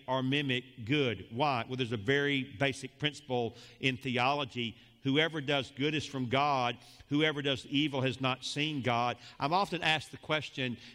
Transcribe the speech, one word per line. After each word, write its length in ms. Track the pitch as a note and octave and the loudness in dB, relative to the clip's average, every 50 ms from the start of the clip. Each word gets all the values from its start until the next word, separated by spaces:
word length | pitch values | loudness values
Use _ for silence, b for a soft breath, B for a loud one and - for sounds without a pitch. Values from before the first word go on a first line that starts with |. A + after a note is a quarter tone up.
| - | -4
or 160 | - C3 C3 B2+ | -2 0 0 2
mimic 640 | C3 C3+ D3 D3 C3+ B2+ B2 B2 - - - A2+ | 2 2 2 2 0 0 -2 -2 -6 -12 -10 -2
good. 400 | G2+ C#3+ D3+ C#3 B2 A2 G2 F#2+ - | 0 2 2 2 2 0 -2 -6 -8
Why? 360 | A2+ A#2 D3+ D3 C3+ A#2 A2+ A#2 | -2 0 2 2 2 0 -2 -2
Well, 80 | B2+ | -4
there's 160 | B2+ C3 A2 B2 | -4 -2 -2 -2
a 60 | A2+ | -2
very 460 | F#2+ A2+ C#3 C#3+ C#3+ C#3+ C#3+ C3+ C3 | 0 2 2 2 2 2 0 0 -2
basic 540 | - - - C#3 C#3 C3 - - C3 - - | -4 -4 0 0 0 0 -2 -8 -12 -8 -4
principle 560 | D3+ D3+ C#3+ - - - C3 B2 A#2+ A2+ B B B B B B | -4 -4 -4 -4 -6 -2 -2 0 0 -2 B B B B B B
in 200 | B2+ C3+ B2+ A#2 | 0 0 0 0
theology. 760 | - C3+ A#2+ A#2+ A#2+ C3 C#3+ D3 C#3+ A#2+ - B2 A#2+ A2+ G2+ B B B B B - | -2 -2 0 2 2 2 2 0 -2 -4 -4 -6 -6 -6 -8 B B B B B -2
Whoever 400 | C3+ C3+ D3 D#3 E3 D#3+ D#3+ C#3 | 2 4 4 2 2 0 -2 -2
does 280 | C3 C#3+ C#3 C3 - - | 0 0 0 0 -2 -4
good 180 | - C3+ D3+ D#3 | -2 -2 0 0
is 120 | D3+ - | -2 -4
from 240 | - - C3+ C3 A#2 | -4 -4 -4 -2 2
God. 480 | A#2 C3+ C#3+ D3 C#3+ C3 B2 A#2+ B2 A#2 - - - - - - | 2 4 4 4 4 2 2 0 -2 -4 -10 -20 -20 -20 -6 -2
Whoever 320 | C#3+ D3 D#3 D#3 D3 C#3+ C#3 | 2 2 4 2 2 0 0
does 240 | C#3 C3+ A#2+ - | 0 -2 -2 -2
evil 340 | - C#3+ C#3 D3+ D3+ C3+ C3+ | -2 0 0 2 2 0 0
has 220 | B2 C3+ A#2 - C3+ | 0 0 0 0 0
not 200 | C3 B2+ C3 - | 0 0 -2 -4
seen 380 | - - C#3+ D3 D#3 D3+ C#3 | -6 -4 -2 -2 -2 -2 -2
God. 380 | A2+ B2+ A#2+ A#2 A#2+ B2 A#2 B B B B B | 0 2 2 2 2 0 -2 B B B B B
I'm 140 | C3+ C#3+ E3 | 0 2 4
often 300 | F#3+ G3+ - F#3 D#3+ E3+ | 2 2 2 -2 -2 0
asked 300 | D#3+ D#3 D3+ - - - | 2 2 2 0 -6 -12
the 40 | |
question, 640 | - - - D#3 D#3 - - - - C3 B2+ A#2 B B B | -14 -4 -2 -2 -2 -2 -4 -6 -4 -4 -2 -4 B B B